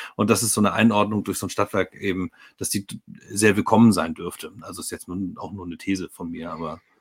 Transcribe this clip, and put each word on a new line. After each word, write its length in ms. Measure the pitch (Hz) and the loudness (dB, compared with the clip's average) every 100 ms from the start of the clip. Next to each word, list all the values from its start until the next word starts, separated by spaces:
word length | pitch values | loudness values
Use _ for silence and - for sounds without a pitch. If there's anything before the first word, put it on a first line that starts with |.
| - - | -14 -2
Und 120 | 107 | 2
das 140 | 104 | 2
ist 100 | 113 | 2
so 80 | 107 | 2
eine 140 | 101 | 2
Einordnung 500 | 107 113 104 104 104 | 4 4 4 2 0
durch 140 | 98 90 | -4 -6
so 80 | 95 | -4
ein 40 | |
Stadtwerk 440 | - 101 101 90 | -4 -2 -2 -4
eben, 360 | - 101 92 87 _ - _ | -4 -4 -4 -6 _ -20 _
dass 100 | - | -6
die 180 | 101 - | -6 -6
d-, 140 | - - - - | -16 -16 -20 -10
sehr 260 | 104 107 101 | 2 4 4
willkommen 380 | - 110 117 | 4 8 8
sein 180 | 90 82 | 6 0
dürfte. 400 | 82 85 - 80 107 | -4 -8 -10 -14 -14
Also 220 | - 85 | -14 -12
ist 80 | - | -10
jetzt 180 | 85 - | -12 -10
nun 280 | 92 92 - | -6 -6 -8
auch 140 | 90 | -12
nur 120 | 98 | -10
eine 140 | 90 80 | -12 -10
These 320 | 98 95 87 | -4 -4 -6
von 200 | - 85 | -10 -10
mir, 200 | 82 82 | -10 -10
aber 300 | 80 80 80 _ _ | -8 -8 -10 _ _